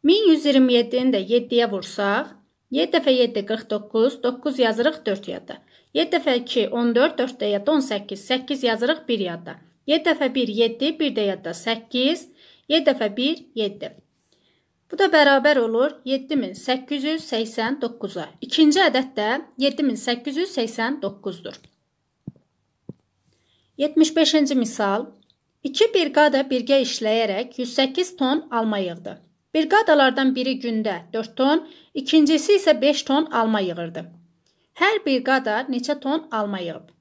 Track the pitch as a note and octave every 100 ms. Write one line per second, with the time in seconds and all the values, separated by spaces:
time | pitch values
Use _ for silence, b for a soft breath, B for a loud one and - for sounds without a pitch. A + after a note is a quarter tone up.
0 | C#4+ G4 G#4+ D#4 D4 C4+ C4 A#3+ A#3 B3
1 | B3+ A3 F#3+ A#3+ A#3+ A#3+ A#3 G3 - -
2 | G3+ G#3 D#4 - _ _ _ C4 E4 E4+
3 | D4 B3+ A#3+ A#3 G3+ A3 - G#3+ G#3 A3+
4 | A#3+ C4+ B3 B3+ - C4 A#3 A3 C4+ D#4
5 | - F#3+ - F2+ - - b b b -
6 | E4 E4+ D4+ B3 A#3+ B3+ B3 A#3+ A#3+ A#3
7 | D4+ - B3+ - G#3 G3+ G3+ D#4 C4+ G#3
8 | G3+ G3 - C4 C4 C#4 A#3+ A3 A#3+ D#4+
9 | - A3+ F#3 E3+ E3 C#3+ b b - D4
10 | D#4 D#4 C4+ C4+ A#3 G#3 A#3 A#3 C#4+ D#4+
11 | D4+ A3 G3+ F#3 E3 D#3+ - A3+ A3+ B3
12 | C4 F4 - b b b b D#4 D#4+ B3+
13 | G#3+ G3+ C4 E4 - A#3 G#3 - - -
14 | _ _ _ _ _ _ _ _ _ F4+
15 | F#4+ D#4+ C#4+ C#4 C#4+ C#4 A3+ A3+ C#4 D4+
16 | B3+ C4+ C4+ D4 G3 G3 - C4 C4 C#4+
17 | C#4 D#4+ - A3 A3 A3+ A3+ C#4 A#3 A#3
18 | G3 F3+ D3+ - - - D4+ D4+ F4+ B3+
19 | C4 - G#3 C4 - - C#4 C4+ C#4+ A3
20 | - A#3+ B3 C#4 F#4+ E4 A3+ A3+ A#3 C#4+
21 | G3 G3 G3+ F3 - - _ _ _ _
22 | _ _ - _ _ _ _ _ _ -
23 | _ _ _ _ _ _ _ - D4 D4+
24 | D#4 D#4+ D#4 D#4 C#4 C4+ A3+ - G3+ G3+
25 | - - _ _ _ _ C#4+ C4+ A4+ G#4+
26 | D#4 D4 D4+ C4+ C4+ B3+ A#3 C#4 B3 -
27 | A3 A3+ A3 F#3+ B3 - A#3+ A#3+ C4+ C4+
28 | F4+ - C4 D4+ - A#3 A3+ G#3 F#3 E3+
29 | - - _ _ _ D#4+ D#4 G4+ A4 D4
30 | C4+ C4 C4+ B3+ B3+ C4 A#3+ A3 G#3+ F3
31 | - A3+ A3 - C4 D#4+ B B B -
32 | C4+ D#4+ D4 D#4 D#4 G4+ F#4+ C4+ C4+ C#4+
33 | - C4+ D#4+ A#3 A3+ G#3+ F#3+ F3 E3 E3
34 | - - _ _ _ _ _ - F#4 G#4+
35 | F4+ C4 B3 C4+ B3+ G#3+ C4+ B3 B3 D4
36 | C4+ D#4 D#4+ A3+ G#3 F#3+ F3 D#3 - _